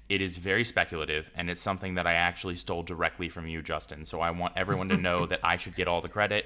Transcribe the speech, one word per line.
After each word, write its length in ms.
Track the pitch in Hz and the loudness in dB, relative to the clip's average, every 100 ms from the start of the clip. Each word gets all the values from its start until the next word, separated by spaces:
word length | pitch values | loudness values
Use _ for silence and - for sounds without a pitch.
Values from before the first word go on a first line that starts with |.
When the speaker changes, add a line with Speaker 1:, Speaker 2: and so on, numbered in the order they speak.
| - | -2
Speaker 1:
it 120 | 98 | 0
is 160 | 95 85 | 0 -2
very 280 | 90 98 117 | 0 2 4
speculative, 640 | - 85 85 76 78 78 - | 2 2 0 -2 -2 -2 -6
and 140 | 87 | -4
it's 120 | 87 | -2
something 340 | - 95 95 90 | -2 -2 -2 0
that 120 | 87 | 2
I 60 | |
actually 440 | 85 87 87 95 87 | 4 4 0 -4 -4
stole 260 | - 87 | -2 -2
directly 460 | 85 85 82 - 85 | -4 0 0 0 -6
from 180 | 85 82 | -6 -6
you, 140 | 82 | -6
Justin. 420 | 78 78 - 76 78 | -4 -4 -4 -8 -8
So 160 | 82 | -2
I 100 | 85 | 0
want 220 | 87 87 - | 0 -2 -2
everyone 320 | 92 95 95 | 0 0 2
to 80 | 95 | 2
know 280 | 90 87 87 | 2 2 2
Speaker 2:
<laughs> 20 | |
Speaker 1:
that 120 | 87 | 0
I 140 | 85 87 | 2 2
should 180 | - 87 | -2 -2
get 120 | 87 | 2
all 140 | 87 | 2
the 80 | 85 | 0
credit, 360 | 107 104 104 | 0 2 2